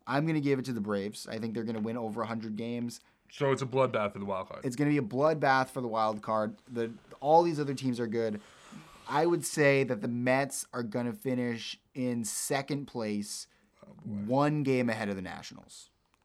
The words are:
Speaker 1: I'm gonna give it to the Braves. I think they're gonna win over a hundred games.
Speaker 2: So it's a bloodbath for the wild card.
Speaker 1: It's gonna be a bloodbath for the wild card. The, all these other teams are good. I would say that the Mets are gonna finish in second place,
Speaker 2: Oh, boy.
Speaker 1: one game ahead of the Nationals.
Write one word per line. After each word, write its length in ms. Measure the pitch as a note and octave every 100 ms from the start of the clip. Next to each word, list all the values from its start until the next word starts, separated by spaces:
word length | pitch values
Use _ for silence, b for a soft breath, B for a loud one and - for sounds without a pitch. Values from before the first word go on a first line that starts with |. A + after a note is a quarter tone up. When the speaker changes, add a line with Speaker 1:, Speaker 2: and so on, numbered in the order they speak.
| G2+
Speaker 1:
I'm 200 | C#3 D#3+
gonna 140 | D#3
give 180 | C#3+ C3+
it 60 | C3
to 60 |
the 80 | A#2
Braves. 460 | G2+ G2+ G#2 - -
I 60 | A2
think 160 | A2+
they're 120 | A2+
gonna 160 | A2+ A2+
win 180 | A2 A#2+
over 240 | A2 A2
a 40 | A2
hundred 300 | A2+ A2+ G#2+
games. 440 | A#2 A#2+ A#2+ - - _ _
Speaker 2:
So 220 | - C#3
it's 80 | C3
a 60 | B2+
bloodbath 480 | C3 B2 A2 G#2
for 60 | G2+
the 40 |
wild 240 | G2 F#2+ F#2
card. 160 | -
Speaker 1:
It's 100 | C3+
gonna 140 | A#2+ D3
be 80 | D3
a 60 |
bloodbath 680 | G#2+ B2 D#3 D#3 C#3 C3 C3
for 140 | C#3
the 40 | A#2+
wild 340 | A2 A2 G#2
card. 320 | A2+ A2 G#2+ G#2 -
The, 180 | A#2+ A2+ A2+ - -
all 220 | C#3+ E3
these 180 | F3 D3
other 140 | C#3+
teams 260 | C3+ C3 A#2
are 60 | A2+
good. 340 | A#2 A2+ G#2 B B B B B - -
I 200 | C#3+ E3+
would 180 | E3
say 400 | C3+ D#3+ C#3+ C#3
that 160 | B2+ A2
the 80 | A#2+
Mets 560 | A#2+ B2 C3 C3+ - -
are 100 | B2
gonna 300 | A#2 B2 A#2+
finish 680 | G#2+ C3 B2+ B2 A2+ - - _
in 300 | C#3 B2 A#2+
second 600 | G#2+ - - C#3 C#3 C#3+ C3
place, 600 | B2 G#2+ G#2 G2+ - - _ _ _
Speaker 2:
Oh, 80 | - -
boy. 300 | - G2+ G#2
Speaker 1:
one 300 | C3+ D3 D3+
game 260 | C3+ B2+ A#2+
ahead 220 | A2 G#2
of 60 | F#2+
the 60 |
Nationals. 680 | F2+ E2 - - - - - _ _ _